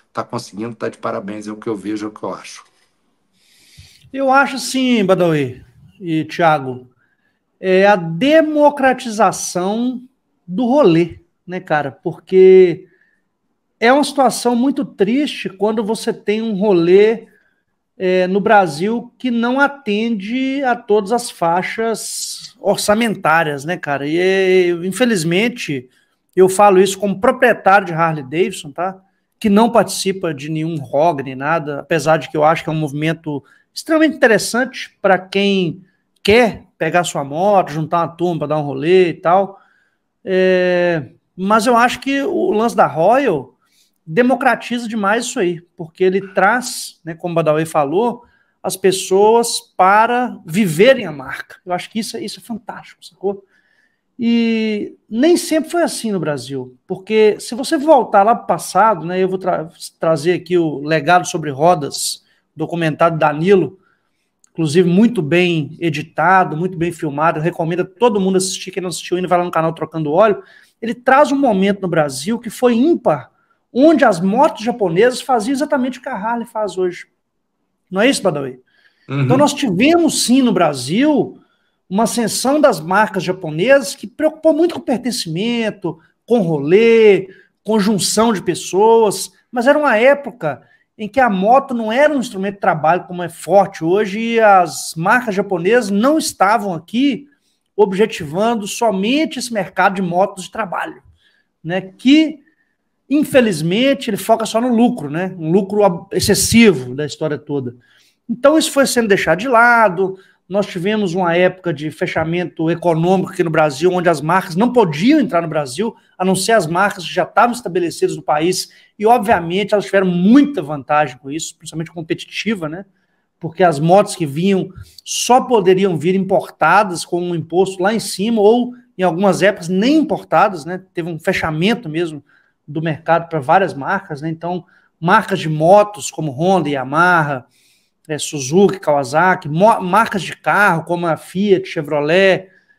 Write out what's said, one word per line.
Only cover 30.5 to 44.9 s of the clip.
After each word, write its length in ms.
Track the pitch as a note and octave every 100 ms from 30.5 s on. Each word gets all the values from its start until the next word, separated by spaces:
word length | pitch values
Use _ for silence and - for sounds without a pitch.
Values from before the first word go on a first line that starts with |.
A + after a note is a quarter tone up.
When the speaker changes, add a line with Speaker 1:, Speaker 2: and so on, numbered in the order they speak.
| D#3 D#3+ E3
Speaker 2:
rog 460 | A#2+ C#3 E3+ C#3+
nem 120 | C3
nada, 460 | C3 C#3+ E3 D3+ C#3+
apesar 360 | - E3 C#3+ D#3+
de 120 | -
que 60 | D#3
eu 80 |
acho 180 | D3+ E3
que 80 | -
é 20 |
um 40 | D#3
movimento 680 | D3+ D3 D#3+ D#3+ D#3 C#3+ - _ _
extremamente 420 | - - D#4+ D#4 -
interessante 800 | B3 G3+ - A#3 C4 - - _
pra 160 | G3 F#3
quem 640 | F#3 G3 G3+ G3 E3+ - _ _ _ _
quer 420 | - A3+ A3+ - - -
pegar 260 | D#3+ F3
sua 180 | E3 D#3+
moto, 500 | C3+ D3+ G3+ G3 D#3+
juntar 260 | D3+ D#3 E3+
uma 100 | E3
turma 300 | E3 F3 E3
pra 80 | D3
dar 100 | D3+
um 60 |
rolê 480 | C#3+ C3+ D#3 F#3 F3
e 40 |
tal. 460 | D#3+ E3 F#3+ G3 - _ _ _ _ _ _
É, 880 | - F#3 F#3 F3+ F3+ F3+ F3 E3 A#2+ _ _ -
mas 300 | F#3+ A3+ A3+
eu 100 | A#3
acho 240 | A#3+ -
que 220 | C#4 C#4
o 300 | C#4 - -
lance 220 | G#3+ A#3
da 120 | F#3+ D#3
Royal 680 | D3 F3+ C4 C4+ D3+ A#2 _ _ _ _ _ -
democratiza 840 | E3 B3 C4+ C4+ A3+ - A#3+
demais 380 | A#3